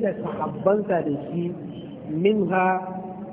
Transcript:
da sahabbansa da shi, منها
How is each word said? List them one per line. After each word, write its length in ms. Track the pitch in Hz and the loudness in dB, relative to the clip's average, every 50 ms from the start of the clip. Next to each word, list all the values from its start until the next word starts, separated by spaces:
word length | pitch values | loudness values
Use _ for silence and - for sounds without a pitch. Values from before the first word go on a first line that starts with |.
da 80 | 226 196 | 2 0
sahabbansa 960 | - - 165 165 - - 156 156 143 - - 190 202 214 202 202 185 165 147 | 0 -2 -6 -6 -4 -4 -4 -4 -4 2 4 4 4 4 2 2 0 0 2
da 80 | 151 143 143 | 0 -2 -4
shi, 320 | - - - 170 175 175 180 - - - - - - - - - - - | -4 -4 -4 -2 -2 -2 -4 -6 -10 -10 -10 -12 -12 -12 -12 -12 -8 -4
منها 760 | 151 160 175 202 220 214 190 165 185 185 185 185 185 185 185 185 185 - - - - - - - | -2 4 4 4 6 4 4 4 4 4 4 4 2 2 -2 -4 -8 -8 -8 -8 -10 -10 -10 -12